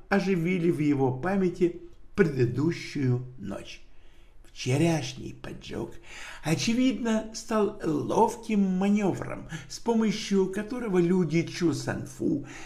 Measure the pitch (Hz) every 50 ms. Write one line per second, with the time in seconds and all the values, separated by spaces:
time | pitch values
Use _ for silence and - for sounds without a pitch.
0 | - - 196 196 180 190 196 170 160 180 185 175 165 165 - 143 151 147 143 131
1 | 135 127 123 - - 180 202 196 185 175 170 - 180 170 - - - - - -
2 | - - - - 135 - 139 131 123 107 104 127 151 170 165 - - - - 151
3 | 135 127 123 123 - - - - - - - - - - - - - - - -
4 | - - - - - - - - - - - - - 123 127 143 165 170 165 151
5 | 127 - - - - - - - - - - - - - - - - - - -
6 | - - - - - - - - - 151 160 - - - 220 247 254 262 220 -
7 | 247 226 220 220 - - - - - - 226 214 208 - - - - 165 156 139
8 | - - - - 226 226 - - - - 214 202 196 190 185 185 196 202 208 208
9 | 208 175 135 123 - - - - - - 165 156 - - - - - 233 233 226
10 | 220 214 185 214 - - 202 196 190 185 190 208 214 208 247 247 240 214 180 180
11 | 170 170 190 185 180 147 156 170 156 - - - 180 160 135 131 - 123 95 95
12 | 120 - - - - - - - - - - - -